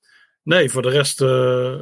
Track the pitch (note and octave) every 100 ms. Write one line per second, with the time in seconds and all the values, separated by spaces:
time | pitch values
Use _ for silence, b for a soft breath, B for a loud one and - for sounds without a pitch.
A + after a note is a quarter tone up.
0 | b b b b - F3+ C#3 C3 B2 C#3
1 | C#3+ - C3+ C3 B2+ B2+ B2+ C3+